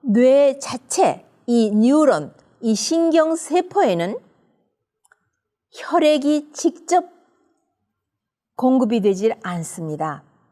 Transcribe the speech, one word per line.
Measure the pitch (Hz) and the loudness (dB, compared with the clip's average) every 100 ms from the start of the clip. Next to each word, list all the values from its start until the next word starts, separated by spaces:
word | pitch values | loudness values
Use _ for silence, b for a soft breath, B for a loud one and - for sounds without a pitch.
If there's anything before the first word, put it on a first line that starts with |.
| 285 | 0
뇌 | 214 254 277 285 269 | 2 4 6 4 0
자체, | - 247 _ - 330 - _ _ - | -8 -12 _ 0 0 0 _ _ -2
이 | 240 220 | 2 2
뉴런, | 214 233 294 302 180 147 _ _ _ | 2 2 4 4 2 -4 _ _ _
이 | 233 214 | -4 -4
신경세포에는 | - 330 330 330 320 320 - 330 359 392 330 175 175 349 _ _ _ _ _ _ _ _ _ _ _ _ _ _ _ | -2 0 2 2 0 -2 -2 -4 -2 0 0 0 -4 -8 _ _ _ _ _ _ _ _ _ _ _ _ _ _ _
혈액이 | - - 330 311 302 285 302 294 | -20 -4 0 2 2 0 -2 -4
직접 | - 349 - - 349 349 _ _ _ _ _ _ _ _ _ _ _ _ _ _ - | -4 -4 -4 -2 -2 -2 _ _ _ _ _ _ _ _ _ _ _ _ _ _ -4
공급이 | 254 262 240 233 | 0 2 0 0
되질 | 202 190 220 220 | 0 0 -4 -6
않습니다. | - 175 160 - 160 151 156 147 _ _ _ | -8 -10 -10 -12 -10 -8 -8 -8 _ _ _